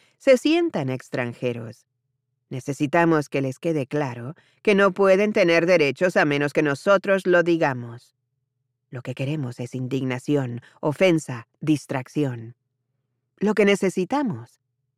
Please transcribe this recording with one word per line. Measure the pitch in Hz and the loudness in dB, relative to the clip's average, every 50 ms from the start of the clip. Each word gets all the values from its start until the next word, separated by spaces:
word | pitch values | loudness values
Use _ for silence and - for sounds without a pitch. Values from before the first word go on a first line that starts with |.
| _ _ _ | _ _ _
se | _ - 269 262 247 | _ 2 4 4 4
sientan | - 294 320 349 339 330 - 185 135 135 | 4 0 0 0 0 -2 -4 -4 -4 -4
extranjeros. | 131 127 - - - 131 123 120 117 - 131 123 117 120 120 113 123 _ _ _ _ _ _ _ _ _ _ _ _ _ _ - | -4 -6 -8 -8 -6 -6 -6 -6 -6 -6 -6 -6 -6 -6 -10 -16 -16 _ _ _ _ _ _ _ _ _ _ _ _ _ _ -14
Necesitamos | 139 131 - - 139 - 147 135 - 170 170 165 160 151 147 - | -12 -12 -8 -8 -6 -4 -4 0 2 2 4 4 2 2 0 -2
que | - 139 139 | -4 -4 -4
les | 131 131 - | -6 -8 -6
quede | - 170 160 151 131 | -6 -4 -4 -4 -4
claro | - 147 147 147 127 120 120 117 131 165 _ _ _ _ _ - | -4 -4 -4 -4 -6 -8 -10 -12 -14 -16 _ _ _ _ _ 0
que | 214 208 | 2 2
no | 190 202 196 190 | 4 4 2 2
pueden | - 196 190 190 190 208 214 214 | 2 4 4 4 4 2 0 2
tener | 220 190 170 165 170 170 | 2 2 4 4 4 4
derechos | 175 185 165 147 139 131 - 185 180 - | 4 4 4 4 2 0 0 0 0 2
a | 208 175 | 2 2
menos | 147 143 143 147 143 - | 2 2 0 0 -2 0
que | 165 151 | 0 0
nosotros | 147 139 - - 202 202 190 - 202 196 190 - | 0 -2 -2 2 2 2 2 4 2 0 0 2
lo | 180 175 175 170 | 2 2 4 4
digamos. | 170 170 160 160 143 131 123 120 117 117 123 _ _ _ _ _ _ _ _ _ _ _ _ _ _ _ _ _ _ | 2 2 2 2 0 -2 -4 -8 -12 -14 -18 _ _ _ _ _ _ _ _ _ _ _ _ _ _ _ _ _ _
Lo | 143 123 - | -16 -14 -12
que | 135 127 | -10 -8
queremos | - 135 135 156 156 135 123 123 - | -6 -6 -4 -4 -4 -6 -8 -8 -10
es | 123 - - | -12 -10 -8
indignación, | 127 127 120 135 135 131 127 123 123 - - 147 143 131 123 117 117 - - _ _ | -8 -8 -4 -4 -4 -2 -4 -4 -4 -2 0 0 0 0 -2 -6 -10 -14 -16 _ _
ofensa, | - 151 143 - 190 185 165 160 - - 127 113 - _ _ - | -4 -4 0 2 4 4 4 2 0 -4 -10 -12 -12 _ _ -8
distracción. | - 147 151 135 - - 143 131 123 - - 151 147 135 123 117 113 117 - _ _ _ _ _ _ _ _ _ _ _ _ _ _ _ _ - | -2 0 0 0 -2 -6 -8 -8 -8 -6 -4 -2 -2 -2 -4 -8 -12 -16 -18 _ _ _ _ _ _ _ _ _ _ _ _ _ _ _ _ -4
Lo | 190 214 208 | -2 -2 2
que | 214 208 | 2 4
necesitamos | 202 202 - 202 190 - 196 185 180 262 294 294 226 135 113 120 - _ _ _ _ _ _ _ _ _ | 4 2 2 0 -2 -2 -2 -4 -2 -2 -2 -2 -2 -6 -8 -10 -16 _ _ _ _ _ _ _ _ _